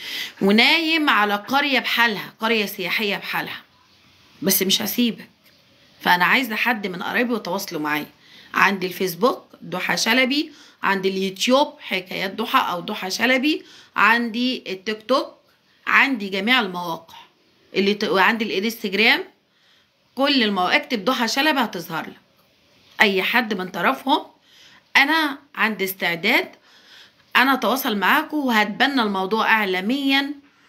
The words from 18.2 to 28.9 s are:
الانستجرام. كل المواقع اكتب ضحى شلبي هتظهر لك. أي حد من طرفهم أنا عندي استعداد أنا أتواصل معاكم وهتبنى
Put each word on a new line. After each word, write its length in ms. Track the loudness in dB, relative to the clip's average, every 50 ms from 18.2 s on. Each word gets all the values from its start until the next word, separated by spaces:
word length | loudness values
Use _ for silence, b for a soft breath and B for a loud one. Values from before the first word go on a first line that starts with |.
| 4 4 2 0 -2
الانستجرام. 800 | -4 -2 -2 -2 -2 -4 -6 -6 -4 0 2 4 4 2 2 0 -6 _ _ _ _ b b b b b b b b b _ _ _ -4
كل 280 | -2 0 2 2 2 2
المواقع 320 | 0 0 0 0 0 0
اكتب 300 | 0 -2 -2 -6 -4 -2
ضحى 220 | -2 -2 0 -2 -2
شلبي 320 | 0 0 0 2 2 0
هتظهر 460 | 0 -2 -4 -8 -10 -8 -8 -8 -8
لك. 140 | -10 -14 -18 _ _ _ _ _ _ _ _ _ _ _ _ _ _ 0 2
أي 220 | 2 2 2 2 0
حد 300 | 0 0 0 0 -2 -4
من 140 | -6 -6 -6
طرفهم 580 | -6 -2 0 0 -2 -2 0 0 0 0 -2 -4 _ _ b b b b b b b b b b 2 2
أنا 400 | 4 4 2 2 0 0 -4 -6 -12 _ -4
عندي 280 | -2 -2 -2 -2 -2 -4
استعداد 680 | -6 -4 -4 -4 -4 -2 -2 0 0 2 0 0 -2 -8 -20 B B B B B B B B B B B B B _ 2
أنا 180 | 2 4 4 2
أتواصل 440 | 2 2 0 0 0 0 -2 -2 0
معاكم 400 | 2 4 4 2 2 0 -4 -2
وهتبنى 640 | -2 2 2 2 2 2 0 0 0 0